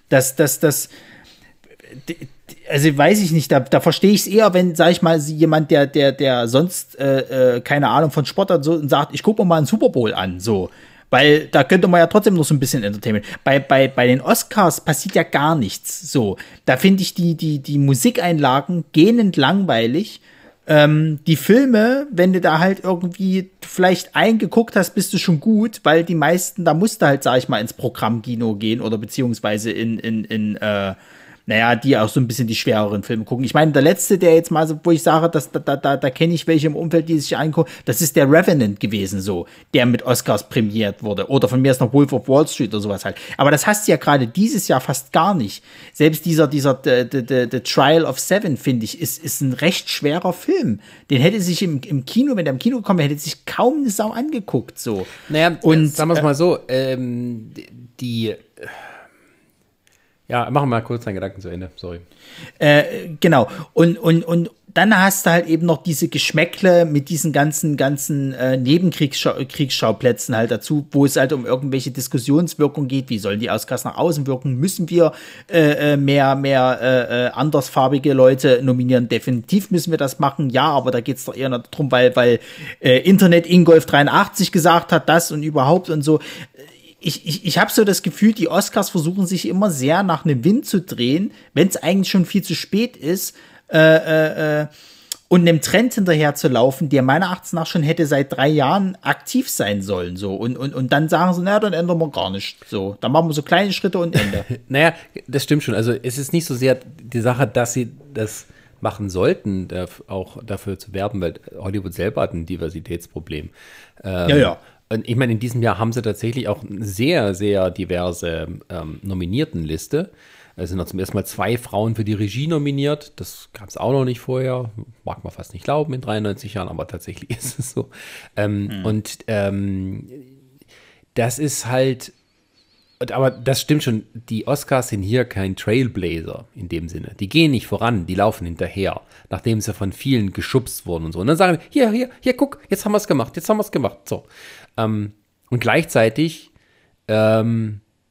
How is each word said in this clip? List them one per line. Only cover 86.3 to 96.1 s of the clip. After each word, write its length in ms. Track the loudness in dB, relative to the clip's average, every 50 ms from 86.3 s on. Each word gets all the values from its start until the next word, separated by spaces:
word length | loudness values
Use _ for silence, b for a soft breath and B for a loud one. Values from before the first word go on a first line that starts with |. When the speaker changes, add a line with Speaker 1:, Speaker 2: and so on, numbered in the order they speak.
| B B B B _ -20 -20 -20 -20 _ _ -20 _ _
Speaker 1:
Ich, 280 | -8 -8 -8 -6 -6
ich, 180 | -8 -8 -6 -4
ich 140 | -2 0 0
hab 120 | 0 2
so 140 | 2 2 2
das 180 | 4 2 0 -2
Gefühl, 300 | -6 -2 2 2 2 2
die 160 | 2 -2 -2
Oscars 420 | 0 -2 -2 -2 -2 -4 -4 -2
versuchen 360 | -2 -2 -2 -2 -2 -2 -2
sich 200 | -2 -2 -4 -4
immer 240 | -4 -2 0 0 0
sehr 320 | 0 -2 0 0 0 2 2
nach 220 | 0 -2 0 0
einem 200 | 0 0 2 2
Wind 220 | 2 2 2 0
zu 140 | -2 -2 -4
drehen, 500 | -2 -4 -4 -2 0 0 0 0 -2 -4 B B B B _
wenn's 240 | 2 2 2 0
eigentlich 340 | -2 -2 0 0 0 0 0
schon 140 | 2 0 0
viel 180 | 2 -2 -4 -4
zu 120 | -4 -6
spät 420 | -8 -6 -4 -2 -2 -2 -4 -6
ist, 400 | -8 -6 -4 -4 -4 -6 -10 b b b b b b b 0
äh, 80 | 4 6
äh, 840 | 6 8 6 6 4 2 0 2 2 0 -2 -2 -2 -2 -2 -2 -4
äh, 40 | -6 B B B B B B B B B B _ _
und 140 | 4 4 6
einem 180 | 4 4 2
Trend 340 | 0 0 0 2 2 2 0
hinterher 400 | 0 0 2